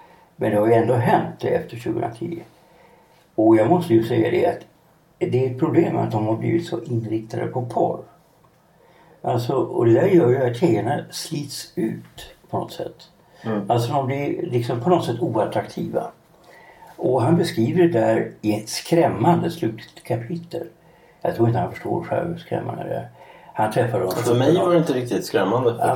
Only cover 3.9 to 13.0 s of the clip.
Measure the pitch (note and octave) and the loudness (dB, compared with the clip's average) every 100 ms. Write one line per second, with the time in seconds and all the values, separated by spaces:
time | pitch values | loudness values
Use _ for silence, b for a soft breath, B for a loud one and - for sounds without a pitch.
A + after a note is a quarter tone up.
3.9 | A2+ A2+ A#2 A2 - - - - _ _ | 2 2 0 0 2 0 -2 -10 _ _
4.9 | _ _ _ A#2+ B2 B2+ - D#3+ D#3+ - | _ _ _ -2 0 0 0 2 2 2
5.9 | - A#2 A2+ A2 A2 A#2 A2+ - - - | 0 -2 -2 -2 -2 0 -2 -2 -6 -4
6.9 | A#2 G#2+ A2 - A2+ - B2+ A#2+ - - | -4 -2 -6 -6 -6 -6 -6 -4 -2 -2
7.9 | - - _ _ _ _ _ _ b b | -2 -12 _ _ _ _ _ _ b b
8.9 | b b b - B2 - C3 - - A#2 | b b b -4 -2 0 -2 -2 2 4
9.9 | A#2 F#3 F3+ A#2+ B2+ B2 A#2+ - G#2+ A2+ | 6 6 6 6 4 0 2 2 2 0
10.9 | C#3+ - - - D3 - - - - E3+ | -4 -6 -12 -8 -8 -8 -12 -10 -6 -4
11.9 | E3+ - - - - - - - - - | -6 -12 -20 -20 -20 -10 -8 -8 -10 -12
12.9 | - | -14